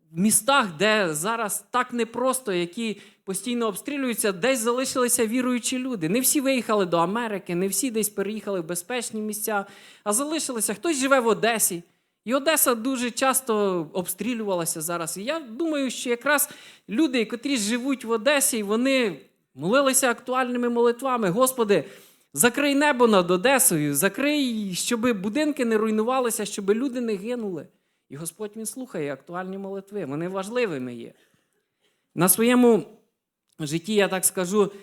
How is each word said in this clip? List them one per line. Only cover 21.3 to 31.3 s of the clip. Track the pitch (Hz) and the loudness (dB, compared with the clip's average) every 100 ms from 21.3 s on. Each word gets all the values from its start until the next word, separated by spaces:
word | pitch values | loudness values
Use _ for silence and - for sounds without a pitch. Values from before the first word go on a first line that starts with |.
«Господи, | 202 254 254 208 180 - - - _ _ | 2 2 2 2 2 2 -12 -20 _ _
закрий | 139 233 254 285 | 2 2 4 2
небо | 277 294 247 240 | 2 2 4 6
над | 196 175 | 6 4
Одесою, | 185 220 269 - 160 147 | 2 4 4 4 2 0
закрий, | 139 190 220 285 302 254 220 196 | 0 0 0 0 0 0 -2 -4
щоби | 175 - 240 247 | -4 -2 0 0
будинки | 208 208 233 302 285 | 0 -2 0 0 0
не | 233 220 | 0 2
руйнувалися, | 220 214 220 262 240 220 | 2 0 0 0 0 -2
щоби | 202 - 196 | -6 -4 0
люди | 226 277 247 | 0 0 -4
не | 233 | -4
гинули». | 196 220 247 208 160 - _ _ _ _ | -4 -4 -6 -6 -8 -10 _ _ _ _
І | 139 | -12
Господь, | 165 - 208 220 | -12 -10 -12 -10
Він | 220 | -12
слухає | 262 247 180 143 | -10 -10 -6 -6
актуальні | 135 - 175 185 196 | -6 -10 -10 -8 -8
молитви, | 196 196 196 208 | -8 -10 -10 -8
вони | 139 147 175 | -6 -6 -4
важливими | 196 196 247 220 139 127 | -6 -4 -2 -2 -4 -6
є. | 120 117 - _ | -10 -14 -18 _